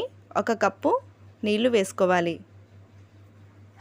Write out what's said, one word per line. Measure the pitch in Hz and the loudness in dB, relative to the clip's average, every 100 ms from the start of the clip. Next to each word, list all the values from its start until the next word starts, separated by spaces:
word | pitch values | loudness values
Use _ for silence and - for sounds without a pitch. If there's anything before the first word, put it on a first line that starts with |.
| 494 - - - | -2 -10 -8 -4
ఒక | 208 | -2
కప్పు | 220 202 - 294 494 - - - - | 0 -2 0 -2 -2 -4 -20 -20 -8
నీళ్లు | 208 214 247 | -2 0 2
వేసుకోవాలి. | 233 190 - 185 180 170 165 - - - - - - - - - - - - - - | 2 0 0 2 2 0 -6 -12 -20 -20 -20 -20 -20 -20 -20 -20 -20 -20 -20 -20 -20